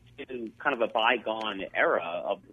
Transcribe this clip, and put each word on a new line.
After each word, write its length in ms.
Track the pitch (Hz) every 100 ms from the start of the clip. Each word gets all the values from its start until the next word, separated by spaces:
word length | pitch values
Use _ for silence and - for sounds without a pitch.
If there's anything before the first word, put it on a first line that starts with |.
| - - 139
to 220 | 127 113 -
kind 200 | 147 123
of 80 | 117
a 60 |
bygone 680 | 117 113 123 110 110 110 95 90
era 480 | 92 156 120 85 87
of 180 | 69 98 -